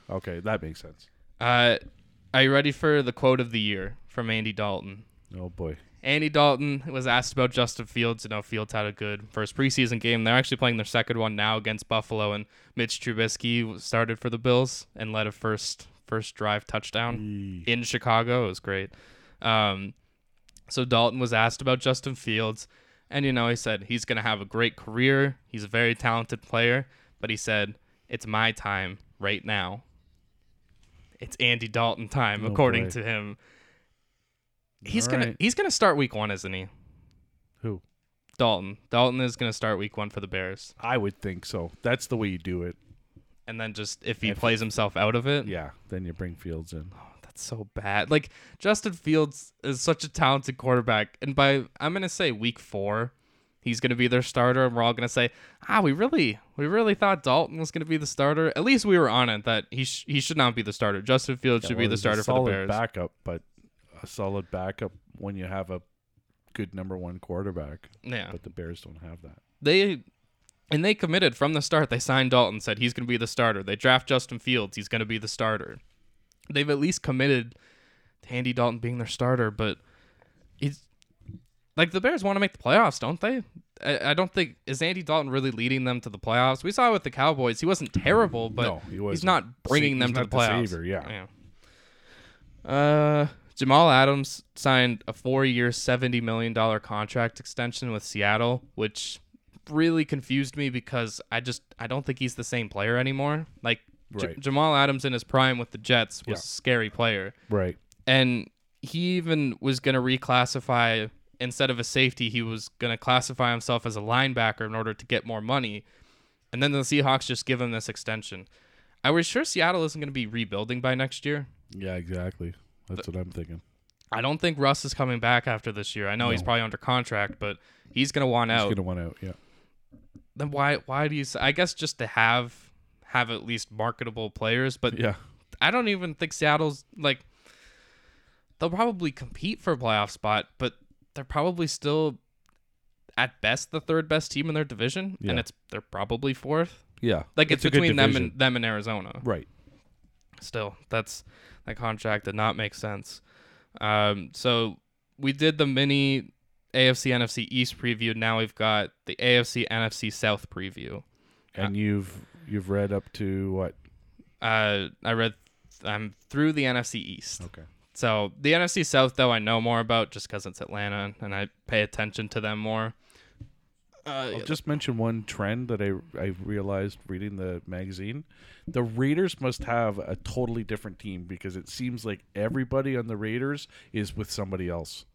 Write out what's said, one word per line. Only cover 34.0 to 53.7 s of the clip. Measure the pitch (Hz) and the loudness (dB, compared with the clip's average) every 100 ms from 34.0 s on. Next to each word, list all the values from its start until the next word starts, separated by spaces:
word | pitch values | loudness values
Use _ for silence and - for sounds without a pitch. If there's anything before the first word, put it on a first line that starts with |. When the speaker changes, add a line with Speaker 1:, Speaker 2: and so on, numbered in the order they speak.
| _ _ _ _ _ _ _ _ - | _ _ _ _ _ _ _ _ -4
Speaker 2:
He's | 226 240 | -2 0
Speaker 1:
All | |
Speaker 2:
gonna, | 131 120 | 0 0
Speaker 1:
right. | - | 0
Speaker 2:
he's | 214 | 0
gonna | - 392 | 0 0
start | - 202 147 | 4 4 4
week | 131 | 0
one, | 107 107 | 0 -2
isn't | 95 - | -4 -6
he? | 95 92 - - - - _ _ _ _ _ | -8 -10 -16 -20 -20 -20 _ _ _ _ _
Speaker 1:
Who? | 113 95 _ _ _ _ _ - | -8 -8 _ _ _ _ _ 0
Speaker 2:
Dalton. | 120 98 98 101 - | 2 2 -2 -12 -2
Dalton | 120 123 127 | 2 2 2
is | 127 117 | -2 -2
gonna | 120 | -6
start | 110 110 98 | -2 -2 -2
week | 104 - | -4 -8
one | 104 | -8
for | 101 | -8
the | 98 | -8
Bears. | 95 92 98 - - | -6 -6 -8 -16 -10
Speaker 1:
I | 113 127 | -2 0
would | 101 - | 0 -4
think | 101 92 - | -8 -8 -8
so. | 101 85 - | -8 -8 -4
That's | 120 127 - | -2 -2 -2
the | 120 | -2
way | 104 | -2
you | 92 | -4
do | 90 90 | -4 -4
it. | 87 - _ - _ - _ _ - | -6 -10 _ -20 _ -20 _ _ -14
Speaker 2:
And | 113 | -10
then | 110 | -8
just, | 104 104 - | -8 -10 -8
if | - 110 | -6 -2
he | 110 | -2
Speaker 1:
If | 101 | 0
Speaker 2:
plays | 117 113 | 2 2
himself | 113 110 104 - | 0 0 -2 2
out | 107 | 2
of | 117 131 | 2 0
it. | 143 104 | -2 -2
Speaker 1:
Yeah, | 90 73 - - | -6 -8 -14 -10
then | 92 | -8
you | 90 | -8
bring | 80 90 | -8 -10
Fields | 82 87 80 82 | -10 -10 -10 -8
in. | 82 85 | -12 -12
Speaker 2:
Oh, | 95 - - | -16 -20 -20
that's | - - | -20 -16
so | - 117 101 | -10 -10 -10
bad. | - 104 101 98 | -8 -2 0 2
Like, | 151 - - - - | 2 0 -18 -20 -4
Justin | 202 208 220 | 0 0 0
Fields | 170 156 156 151 - - _ | -4 2 4 4 -2 -18 _
is | 139 131 | -6 -2
such | - 160 | 0 0
a | 156 | -2
talented | - 139 135 135 127 | 2 4 2 0 -4
quarterback. | 127 127 117 110 107 - | 2 2 4 2 0 -4
And | 139 | -4
by, | 139 139 139 120 - | 2 4 4 0 -6
I'm | 151 | -4
gonna | 190 185 | -2 -4
say | - 170 | -2 -2
week | 107 117 120 | 0 -2 -4
four, | - 104 98 107 120 _ _ _ _ _ | -8 -6 -2 -2 -4 _ _ _ _ _
he's | 123 | -4